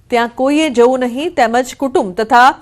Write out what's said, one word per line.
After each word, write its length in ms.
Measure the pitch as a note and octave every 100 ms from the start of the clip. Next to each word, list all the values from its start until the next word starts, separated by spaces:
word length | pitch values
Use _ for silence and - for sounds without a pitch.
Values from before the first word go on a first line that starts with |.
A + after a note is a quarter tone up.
| -
ત્યાં 180 | A#3 A#3
કોઈએ 420 | B3 C4+ D4 D#4
જવું 300 | A#3+ A#3+ C4
નહીં, 320 | B3 B3 E4+
તેમજ 440 | E4+ A#3 A#3+ B3+ -
કુટુંબ 380 | C4+ F4 G3+
તથા 420 | F3+ A3 A#3+ C4 D#4